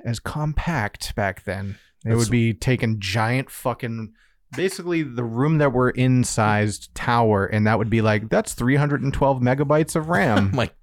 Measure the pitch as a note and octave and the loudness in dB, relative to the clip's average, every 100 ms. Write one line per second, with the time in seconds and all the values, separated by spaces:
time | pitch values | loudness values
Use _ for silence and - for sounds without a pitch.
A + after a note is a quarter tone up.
0 | A#2 A2+ - D3+ D#3 D3 - D#3 G#2 - | -8 -6 -6 -4 -2 -2 -2 -2 -4 -6
1 | - - G2+ F#2 - F#2+ G2 G2 _ _ | -10 -4 -4 -4 -6 -6 -6 -12 _ _
2 | A2+ A2+ A2+ A#2+ A2+ G#2 - G#2+ A#2 A2 | -2 0 2 2 0 0 -2 0 0 -4
3 | F#2+ G#2+ A2 B2+ C#3 - B2+ A#2 A#2+ A2+ | -4 -2 0 -2 -4 -8 -8 -6 -8 -10
4 | A2 _ _ _ _ B2+ F#3 F#3+ F3 E3+ | -12 _ _ _ _ -4 -4 -4 -4 -2
5 | C#3+ A#2+ A#2+ A2+ D3 D#3 D3 B2 B2 - | -2 -4 -4 0 2 4 2 4 0 2
6 | B2+ B2+ A#2+ - G#2+ G#2 G#2 G2+ - - | 2 2 2 2 2 4 0 -2 -12 -8
7 | - A#2+ A2+ G2+ G2 G#2+ G#2+ A2+ A#2 A2+ | -2 2 4 2 2 2 2 2 2 2
8 | G#2+ G#2+ A2 F#3+ A3 - B2 C#3+ D3 C#3+ | 2 2 0 -2 -2 -2 0 2 2 0
9 | C3+ - C#3 C3+ B2 C3+ C#3+ D3+ D#3+ E3+ | -2 0 0 2 2 2 2 2 2 -2
10 | D#3 F3+ E3+ G#2 G2 G2 A2 - | -2 0 2 2 2 0 -2 -6